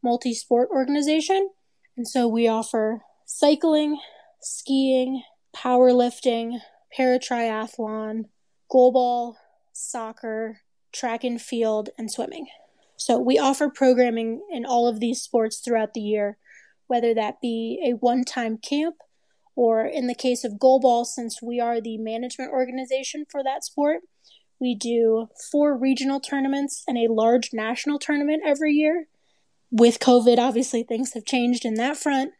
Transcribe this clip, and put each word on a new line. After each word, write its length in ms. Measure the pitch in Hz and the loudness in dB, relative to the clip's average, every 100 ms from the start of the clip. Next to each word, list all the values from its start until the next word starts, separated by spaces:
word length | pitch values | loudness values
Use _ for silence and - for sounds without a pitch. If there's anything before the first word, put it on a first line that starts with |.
multi-sport 680 | 247 240 254 226 - 240 247 | 0 0 -2 -6 0 2 2
organization. 760 | 339 262 285 294 311 311 381 392 _ _ _ _ - | 0 0 0 2 0 2 0 0 _ _ _ _ -12
And 120 | 233 | -6
so 200 | 262 240 | 0 0
we 200 | 226 233 | 2 2
offer 560 | 220 220 226 214 226 _ _ _ | 0 -2 -2 -2 -4 _ _ _
cycling, 760 | - 294 302 330 302 302 302 - - _ _ | 0 2 4 4 2 2 -4 -8 -20 _ _
skiing, 800 | - - - 269 269 262 254 262 - _ _ - | -14 -14 -4 0 2 2 0 -4 -10 _ _ -10
powerlifting, 1000 | 254 247 254 247 240 - 262 226 233 240 - _ _ - | 0 6 6 6 2 0 -2 -2 -4 -8 -14 _ _ -2
paratriathlon, 1300 | 262 254 254 240 233 214 220 - 220 220 214 220 214 _ _ _ _ | 2 2 0 -4 -2 -4 -8 -8 -6 -6 -6 -8 -10 _ _ _ _
goalball, 640 | 262 254 254 247 240 240 226 _ _ _ | 4 6 4 0 -2 -6 -12 _ _ _
soccer, 880 | - - 247 226 226 233 220 220 220 _ _ _ | -16 -12 -10 -12 -10 -8 -6 -8 -10 _ _ _
track 320 | - 247 233 | -8 -6 -4
and 160 | 254 233 | -6 -6
field, 520 | - 240 226 214 214 - | -6 -2 0 -2 -4 -10
and 140 | 220 | -10
swimming. 360 | - - - 294 - _ _ _ _ | -8 -8 -8 -16 -20 _ _ _ _
So 220 | - 240 | -2 0
we 180 | 254 262 | 2 2
offer 320 | 269 269 294 | 2 2 -2
programming 720 | - 262 254 247 226 226 233 415 | 2 4 6 4 2 -4 -6 -8
in 140 | 311 254 | -10 -2
all 220 | 240 240 | 2 2
of 120 | 214 | 0
these 220 | 233 247 | -2 -4
sports 380 | - 240 220 - | -2 0 0 -4
throughout 340 | - 226 214 | -2 -2 -2
the 80 | 226 | -6
year, 360 | 208 214 202 208 _ - _ _ _ | -4 -2 -2 -6 _ -20 _ _ _
whether 260 | 247 233 | 0 2
that 280 | 226 214 - | 2 -2 -4
be 380 | 247 226 226 240 302 | -6 -4 -4 -4 -2
a 100 | 240 | 0
one-time 640 | 240 247 247 - 226 220 | 2 2 -2 -4 -6 -6
camp, 380 | - 285 320 330 _ _ _ _ _ - | -4 -2 -2 -6 _ _ _ _ _ 0
or 300 | 233 226 220 | 2 2 0
in 220 | 302 247 | -2 -4
the 80 | 240 | -2
case 280 | 262 247 | -2 -2
of 100 | 240 | -4
goalball, 520 | 202 262 262 254 240 240 | 2 6 6 4 2 0
since 340 | - 233 - | -6 -10 -10
we 200 | 233 240 | -8 -4
are 200 | 233 233 | -2 -2
the 180 | 226 220 | -4 -8
management 520 | 220 226 247 - 262 | -6 -6 -8 -10 -6
organization 720 | 269 254 254 254 262 262 302 294 | -2 -2 -4 -4 -4 -6 -10 -8
for 140 | 285 | -6
that 200 | 262 269 | -4 -4
sport, 380 | - - 294 339 359 _ _ _ _ _ | -8 -2 0 0 -6 _ _ _ _ _
we 140 | 254 | -4
do 540 | 214 240 233 226 220 226 - - | -2 -2 2 4 2 -2 -12 -4
four 260 | 294 294 269 | 2 2 2
regional 420 | 269 269 269 277 | 0 0 0 -2
tournaments 640 | - 277 269 277 285 - - | -4 -4 -2 -2 -4 -6 -6
and 100 | 240 | 0
a 160 | 233 | 0
large 380 | 220 226 247 233 | 2 4 2 0
national 460 | 226 220 254 - 294 | -6 -4 -4 -4 -6
tournament 420 | - 294 294 311 320 | -2 -2 0 0 0
every 280 | 285 311 | 0 2
year. 320 | 294 302 339 311 _ _ _ _ _ _ | 2 2 0 -6 _ _ _ _ _ _
With 300 | 226 233 233 | 6 6 6
covid, 400 | - 247 233 240 | 6 6 6 4
obviously 420 | 240 233 254 240 | 4 0 -2 -4
things 320 | 233 226 254 | -4 -4 -4
have 120 | 240 208 | -6 -4
changed 400 | 262 240 240 240 | -2 0 -2 -2
in 100 | 220 | -2
that 220 | 247 294 | -2 -2
front 340 | 302 269 277 - | -2 0 -2 -8